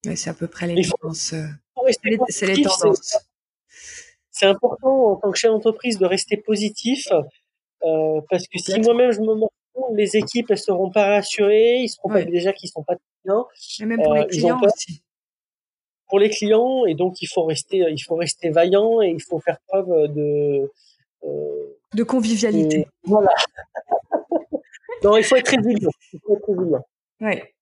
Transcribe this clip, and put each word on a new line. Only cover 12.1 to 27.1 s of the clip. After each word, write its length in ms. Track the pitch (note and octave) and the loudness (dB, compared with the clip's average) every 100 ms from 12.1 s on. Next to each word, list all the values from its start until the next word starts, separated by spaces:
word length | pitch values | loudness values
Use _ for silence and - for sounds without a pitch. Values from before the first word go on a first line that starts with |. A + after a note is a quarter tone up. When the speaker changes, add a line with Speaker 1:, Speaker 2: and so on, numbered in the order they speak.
Speaker 2:
pas, 60 | G#3 | -2
Speaker 1:
Ouais. 80 | E3 | 0
Speaker 2:
déjà 260 | F3 F#3 | -2 -2
qu'ils 160 | G3 F3+ | -4 -10
sont 140 | D#3+ | -10
pas 100 | D3+ F3 _ _ | -6 -8 _ _
bien, 220 | F#3+ G#3 B3+ _ - - | -4 -2 -4 _ -18 -10
Speaker 1:
Et 40 | G#3+ | -6
même 160 | A3 | 0
pour 100 | D#3 | 2
Speaker 2:
euh, 100 | D3+ D3+ | 2 0
Speaker 1:
les 80 | E3 | 0
Speaker 2:
ils 40 | |
ont 40 | E3 | 0
Speaker 1:
clients 120 | B3+ | 4
Speaker 2:
peur. 100 | G3+ | 2
Speaker 1:
aussi. 280 | - - D#3 _ _ _ _ _ _ _ _ _ _ _ | 2 -8 -14 _ _ _ _ _ _ _ _ _ _ _
Speaker 2:
Pour 120 | G3 | 2
les 100 | G#3+ | 2
clients, 540 | G#3 G#3 A3 B3 C4 A3 | 2 2 2 2 0 0
et 80 | |
donc 260 | D3+ F3+ F3+ | 0 -2 -4
il 60 | E3 | -6
faut 160 | F#3 | -2
rester, 340 | D#3+ D3+ - G3 E3 | -2 -4 -4 0 0
il 80 | D#3 | -2
faut 160 | - | -4
rester 360 | E3 F3 - E3+ | -4 -4 -4 0
vaillant 520 | D#3 F3+ G3 A3 A3+ | 2 4 4 4 2
et 60 | G3 | 2
il 120 | E3 | -2
faut 200 | - E3 | -6 -4
faire 180 | - E3 _ | -2 -4 _
preuve 400 | F#3+ F#3 E3 D3 | -4 0 0 2
de, 560 | D3 D3 D3 D3 C#3+ C#3 _ _ _ _ _ | 0 -2 0 0 -2 -4 _ _ _ _ _
euh, 540 | D3 D2 D2 D2 G2+ - _ | -10 -8 -8 -8 -12 -18 _
Speaker 1:
De 100 | G#3+ | -4
convivialité. 760 | A3+ C4 A3 A3 A3+ D#3+ D#3 D#3 | 0 0 0 0 2 2 2 0
Speaker 2:
de, 40 | - _ F3 | -2 _ 2
voilà. 200 | G#3+ G3 - - - - - - - _ | 4 4 2 0 -6 -16 -18 -4 -6 _
<laughs> 880 | - - E4+ - D4 _ - - A#4+ | -6 -2 -4 -4 -10 _ -20 -16 0
Non, 120 | G3+ A3 | 4 4
il 80 | |
faut 120 | G#3+ C4 | 4 2
être 120 | B3 | 4
résilient. 420 | A#3 G#3+ A3 F3+ - _ | 0 2 0 -2 -4 _
Il 80 | E3 | -14
faut 120 | - G#3 | -2 -2
être 100 | - | 0
résilient. 380 | F#3 F3+ C3 - _ _ | -2 0 -2 -4 _ _